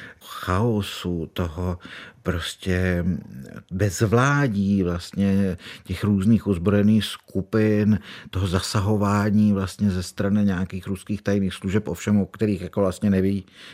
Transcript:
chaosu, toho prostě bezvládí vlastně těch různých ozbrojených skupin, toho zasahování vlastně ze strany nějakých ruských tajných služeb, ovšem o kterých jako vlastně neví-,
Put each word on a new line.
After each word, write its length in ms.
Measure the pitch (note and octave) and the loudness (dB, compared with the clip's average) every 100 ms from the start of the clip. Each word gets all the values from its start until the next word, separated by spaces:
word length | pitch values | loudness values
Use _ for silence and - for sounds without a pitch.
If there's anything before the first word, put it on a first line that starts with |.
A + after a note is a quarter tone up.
| - - | -20 -20
chaosu, 1080 | - - - F#2 A#2+ G#2+ F#2+ - F2+ F2 D#2+ | -18 -10 -2 0 2 0 -2 -6 -6 -4 -6
toho 460 | - F2 D#2 F2+ E2+ - - - - | -4 -4 -4 -4 -4 -8 -18 -20 -10
prostě 840 | - E2+ - - F#2+ F#2 F#2 F2+ F2 D#2+ - - - - - | -4 -4 -4 -8 -2 0 0 0 0 -4 -6 -16 -16 -18 -8
bezvládí 1120 | F#2 G#2 - A2+ A#2 C3+ C#3+ C#3 G2+ G2 G2+ | -2 -2 2 2 4 4 4 2 2 2 2
vlastně 760 | F2 F2 - - G2 G2 G2 F2 - - | 2 -2 -4 0 2 2 0 -2 -10 -16
těch 200 | - F2+ | -10 -4
různých 440 | G#2 G2+ G2 A2 G2 | 0 2 4 4 4
ozbrojených 580 | F#2 F2 G2+ G#2 A2 G#2 | 0 2 4 6 4 2
skupin, 960 | - - F#2+ F#2 A2+ G#2+ G#2 G#2 G#2 - - - | -6 -8 -6 -2 0 2 2 4 2 0 -18 -10
toho 180 | F#2+ F#2+ | -4 0
zasahování 1040 | F2+ - A2+ G2 G#2+ G2+ G#2 G#2 G#2 G#2+ | 0 0 -2 0 2 2 2 2 4 4
vlastně 360 | G2 F#2+ - G#2 | 2 -2 -2 0
ze 140 | F#2 | 0
strany 420 | F2 - G2+ G#2 G2+ | -4 -4 0 2 2
nějakých 420 | F#2 F#2 F#2+ - | 0 -4 -8 -8
ruských 340 | F#2+ - G#2 | -10 -6 -6
tajných 320 | - G2+ F#2+ | -2 0 0
služeb, 340 | - G2 G2+ G2+ | -4 -2 -2 -2
ovšem 340 | F2 - G#2 | -4 0 2
o 40 | F#2+ | 0
kterých 360 | - A2 F#2+ | -2 -2 -2
jako 180 | F2+ - | -4 0
vlastně 300 | G2 F2 G#2+ | 0 0 0
neví-, 340 | F#2+ F#2+ G2 - - - | 2 2 -2 -6 -18 -20